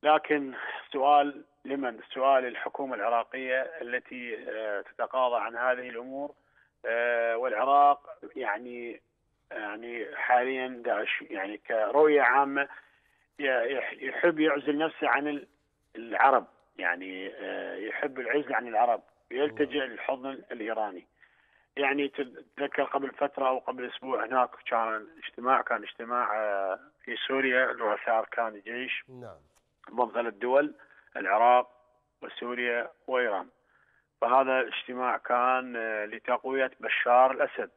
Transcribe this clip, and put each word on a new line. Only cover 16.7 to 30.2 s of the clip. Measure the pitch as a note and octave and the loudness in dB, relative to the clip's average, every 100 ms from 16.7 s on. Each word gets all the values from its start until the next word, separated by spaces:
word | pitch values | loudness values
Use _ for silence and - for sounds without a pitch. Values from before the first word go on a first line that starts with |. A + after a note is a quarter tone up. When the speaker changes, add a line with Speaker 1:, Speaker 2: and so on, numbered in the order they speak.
| - | -6
Speaker 1:
يعني، | F2+ F2 F#2+ F#2 F#2+ | -4 -4 -6 -10 -10
آه، | - F#2+ F#2 F#2 F#2 | -10 -8 -8 -8 -8
يحب | G#2+ - D3 C3 | -8 -4 -6 -6
العزلة | A#2+ C#3+ C#3+ A2 | -2 -2 0 -4
عن | A#2+ | -2
العرب، | A2 A#2+ A2 _ _ _ | 2 4 2 _ _ _
يلتجئ | A#2+ D3+ - C#3+ C#3+ | -2 -2 0 -2 0
Speaker 2:
نعم. | C3 | -4
Speaker 1:
للحضن | A2+ - C3 C3+ | -6 -4 -4 -6
الإيراني. | C3+ - B2 A2 A2+ G#2+ F#2 - _ _ _ _ _ _ - | -10 -12 -10 -6 -4 -4 -6 -18 _ _ _ _ _ _ -2
يعني | C#3 C#3 C#3 | 0 0 -2
تتذكر | - C3 - - - C#3+ - | -4 -8 -8 -20 -6 -4 -2
قبل | C#3 C#3 C3+ | 0 -2 -4
فترة | - C#3+ - C3+ | -2 -4 0 0
أو | B2+ | 0
قبل | - B2+ A#2+ | -4 -8 -8
أسبوع | - C3 A#2+ | -10 -4 -4
هناك | G#2+ C3 B2 - - | 0 2 2 -2 -2
كان | A#2 A2+ A2 G#2+ - | 0 0 -2 -8 -16
اجتماع، | - - B2 C3 | -16 -6 2 2
كان | - A2+ | 2 -4
اجتماع، | G#2 - A#2 B2 A2 G#2+ | -4 -12 -4 -2 0 0
آه، | G#2+ G2 G2 F#2+ - _ | 0 0 -2 -4 -8 _
في | - A2+ - | -10 -8 -2
سوريا | C3+ C3 B2+ B2+ | 0 2 4 2
لرؤساء | B2 A2+ G#2 - A2+ | 0 -2 -2 0 0
أركان | G#2+ - A2+ | 0 -4 -4
الجيش. | G#2 G#2+ A#2+ B2+ - - | -4 -10 -8 -6 -8 -10
Speaker 2:
نعم. | B2+ A#2+ D#2+ D2 _ _ _ - | -18 -18 -20 _ _ _ _ -12
Speaker 1:
ضم | A2+ A#2+ | -2 -2
ثلاث | G#2+ | 0